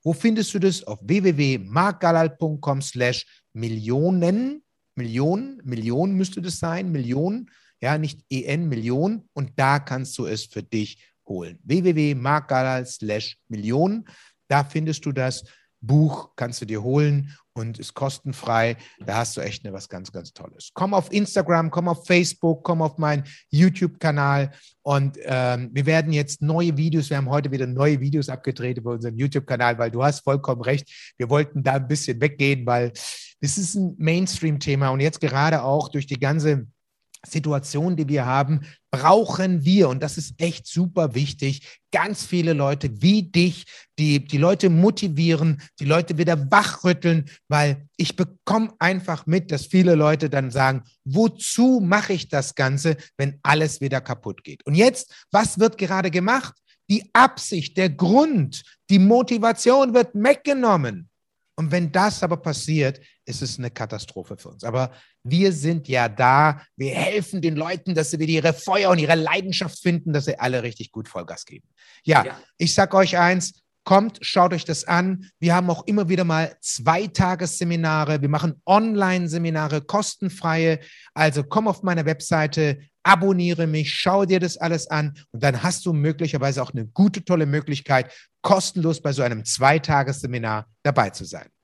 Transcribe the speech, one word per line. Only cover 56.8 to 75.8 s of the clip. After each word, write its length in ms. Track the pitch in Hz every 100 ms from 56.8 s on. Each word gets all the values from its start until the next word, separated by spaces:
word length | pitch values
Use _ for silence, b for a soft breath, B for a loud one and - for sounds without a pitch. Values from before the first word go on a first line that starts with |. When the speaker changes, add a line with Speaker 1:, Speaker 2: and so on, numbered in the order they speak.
| _
Speaker 1:
Die 180 | 208 -
Absicht, 600 | 226 262 - - 185 139 -
der 140 | 185
Grund, 720 | 143 175 226 311 247 139 - b b _
die 80 | 196
Motivation 960 | 190 240 254 233 226 196 - 262 269 240
wird 180 | 240
weggenommen. 960 | 208 226 285 - 277 240 185 127 95 82 _ _ _ _ -
Und 140 | 160
wenn 180 | 180 170
das 320 | 180 208 202
aber 140 | 180 170
passiert, 640 | 165 147 - 156 135 139 b b
ist 180 | - -
es 160 | 127 -
eine 140 | 123
Katastrophe 640 | - 110 107 - - 87 98
für 140 | -
uns. 160 | 95 95
Aber 260 | 120 127 b b b
wir 300 | 123 160 196
sind 340 | 160 151 170 135
ja 220 | 131 117
da, 520 | 104 127 135 156 143 B -
wir 180 | 135
helfen 480 | 127 - 208 180 190
den 140 | 165 151
Leuten, 400 | 160 185 190 165
dass 160 | 151
sie 80 | 160
wieder 140 | 156
ihre 200 | 160 165
Feuer 360 | 160 - 190 190
und 100 | 180
ihre 160 | 151 165
Leidenschaft 640 | 156 175 190 175 175 -
finden, 300 | 180 170 156
dass 140 | 143 139
sie 120 | -
alle 260 | 123 127
richtig 280 | 117 113 104
gut 160 | - 107
Vollgas 380 | 92 85 85 -
geben. 240 | - _ _ b b
Ja, 220 | - 151 98
Speaker 2:
Ja. 140 | - - _
Speaker 1:
ich 160 | 170
sag 200 | - 190
euch 240 | 196 185 180
eins, 460 | 175 185 170 _ _ _ -
kommt, 320 | 190 220 -
schaut 320 | - 196 175
euch 140 | 165 -
das 180 | 151
an. 460 | - 175 185 185 185 _
Wir 160 | 170 175
haben 140 | 180
auch 180 | 170